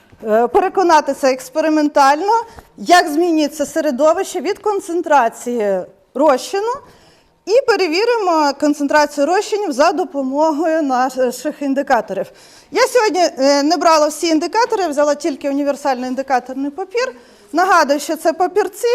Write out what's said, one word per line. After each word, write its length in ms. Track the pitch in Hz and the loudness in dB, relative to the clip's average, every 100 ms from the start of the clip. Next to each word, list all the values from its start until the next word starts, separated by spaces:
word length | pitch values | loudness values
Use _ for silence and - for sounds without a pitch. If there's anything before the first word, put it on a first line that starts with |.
| _ - | _ -12
е, 240 | 220 214 240 | 0 0 2
переконатися 840 | 381 359 381 349 311 294 277 269 | 2 2 2 4 4 2 0 -2
експериментально, 1120 | 262 - 311 311 311 294 294 269 294 403 453 466 - - - | -2 -4 -2 0 2 2 4 4 4 2 0 -2 -12 -20 -8
як 320 | 202 349 339 | 4 4 4
змінюється 580 | 294 349 311 285 302 277 | 0 2 2 0 -2 -4
середовище 720 | 330 302 247 311 339 381 359 | -2 -2 2 2 2 -2 -6
від 180 | 277 403 | -6 -4
концентрації 1200 | 427 392 - 349 330 285 233 226 247 240 208 185 - - _ | -4 -4 -4 -4 2 2 2 -2 -6 -2 -2 -2 -4 -14 _
розчину. 580 | 247 302 254 - 392 453 539 - - _ _ _ _ - | 0 2 2 -2 -4 -4 -6 -12 -20 _ _ _ _ -2
І 200 | 480 508 | 0 2
перевіримо 840 | 403 359 339 466 466 370 320 285 277 | 0 0 0 0 0 0 2 0 0
концентрацію 680 | 302 294 285 302 294 294 285 | -2 0 0 2 2 0 0
розчинів 460 | 381 403 415 403 | 0 -2 -4 -2
за 200 | 240 320 | 0 0
допомогою 920 | 311 330 277 262 277 320 294 339 320 | 0 -4 -4 -4 0 0 0 0 0
наших 800 | 277 254 262 262 254 247 302 - | 0 0 -2 -2 -4 -4 -8 -6
індикаторів. 680 | 285 269 277 240 214 190 - - - - _ | -4 -2 0 0 0 -6 -8 -12 -20 -20 _
Я 120 | 370 | 0
сьогодні, 380 | 508 494 427 339 330 - | 2 2 0 2 0 0
е, 240 | 269 285 | 2 2
не 140 | 294 339 | 2 2
брала 300 | 339 320 302 | 4 4 2
всі 220 | 302 339 | -2 0
індикатори, 600 | 311 339 415 453 440 349 | 0 0 0 0 0 -2
взяла 260 | 277 294 | 0 0
тільки 360 | 285 330 269 285 | 0 -4 -4 -4
універсальний 580 | 277 285 277 285 247 254 | -2 -2 -2 -2 -4 -4
індикаторний 640 | 254 269 254 254 262 285 | -6 -2 -2 -2 -8 -8
папір. 460 | 285 381 480 508 - - - - | -8 -8 -4 -6 -8 -20 -20 -6
Нагадую, 480 | 311 370 349 277 294 | -2 2 2 2 0
що 160 | 320 311 | -2 -4
це 160 | 339 | -2
папірці, 560 | 330 359 370 381 - 466 | 0 0 0 -2 -2 0